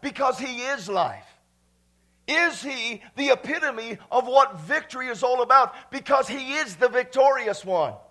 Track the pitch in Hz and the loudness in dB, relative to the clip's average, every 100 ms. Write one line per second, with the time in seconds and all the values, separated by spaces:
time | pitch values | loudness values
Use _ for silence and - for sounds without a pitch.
0 | 277 - 269 214 262 240 254 277 180 190 | -10 -2 -2 -2 -6 -8 -6 -6 -4 -2
1 | 151 98 - _ _ _ _ _ _ _ | -2 -4 -18 _ _ _ _ _ _ _
2 | _ _ - 311 339 208 277 262 233 214 | _ _ -4 0 0 0 -8 -6 -6 -8
3 | - - 277 254 - 320 302 233 226 214 | -12 -4 2 2 0 -4 -4 -4 -8 -12
4 | - 247 247 269 269 185 160 302 - 254 | -4 -2 4 4 4 2 -4 -4 -4 -10
5 | 254 214 254 254 240 269 240 - - 269 | -8 -2 0 2 6 6 6 0 -12 -10
6 | - 277 262 277 262 294 269 165 247 240 | 0 0 0 -4 -6 -6 -6 0 0 2
7 | 247 262 269 269 226 190 190 180 139 104 | -2 4 4 4 -2 -6 -2 0 0 -4
8 | - | -18